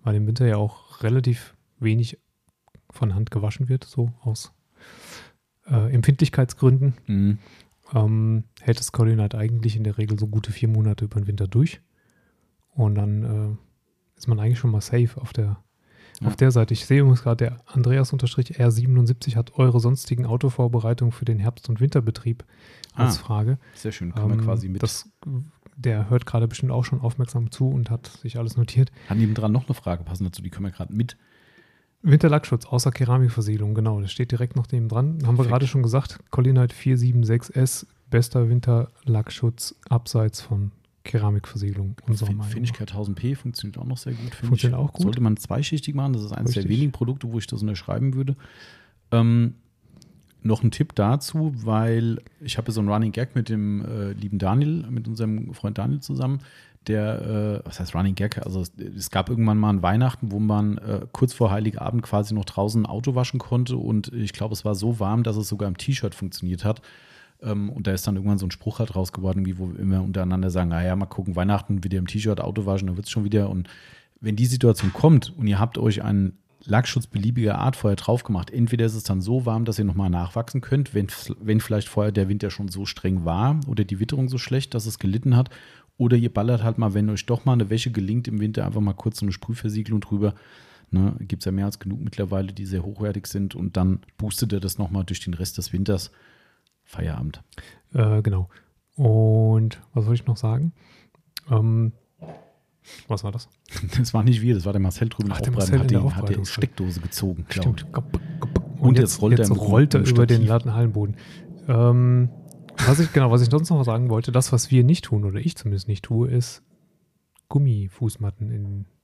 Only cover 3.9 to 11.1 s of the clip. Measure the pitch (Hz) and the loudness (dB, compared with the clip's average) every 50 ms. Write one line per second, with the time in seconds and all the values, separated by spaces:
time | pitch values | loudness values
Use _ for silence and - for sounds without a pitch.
3.9 | - - 120 120 120 _ - 120 110 - - - _ _ _ _ _ _ - - | -2 -2 -2 -2 -2 _ -4 -4 -4 -4 -8 -18 _ _ _ _ _ _ -20 -20
4.9 | - - - - - - - - _ _ _ _ _ _ _ 196 139 110 104 117 | -20 -20 -20 -20 -20 -20 -20 -20 _ _ _ _ _ _ _ 0 2 2 2 4
5.9 | 135 123 117 - 139 - 160 151 - - 131 123 - - 135 131 131 131 135 139 | 2 4 6 6 4 4 2 2 2 0 0 0 0 2 4 4 6 6 4 2
6.9 | 127 - _ - 104 98 101 101 104 107 - - - - _ _ _ _ _ - | 0 -2 _ -2 2 2 4 2 2 0 -4 -20 -20 -20 _ _ _ _ _ -2
7.9 | - 117 107 107 110 110 110 110 113 110 110 _ _ - - - 113 - - - | 0 2 2 4 2 2 2 2 2 0 -2 _ _ -6 0 0 0 0 -2 -4
8.9 | - - 113 113 113 110 104 104 - 110 107 110 117 113 110 113 107 107 110 104 | 0 2 4 4 4 2 2 0 0 -2 -2 0 0 0 0 0 0 0 -2 -2
9.9 | 104 - 107 104 107 104 107 107 104 110 107 - 104 - 117 113 110 107 107 107 | -2 -2 -2 -2 0 -2 -2 0 -2 -2 -2 -2 -4 -2 0 2 2 2 2 2
10.9 | 104 - 110 104 | 0 0 -4 -4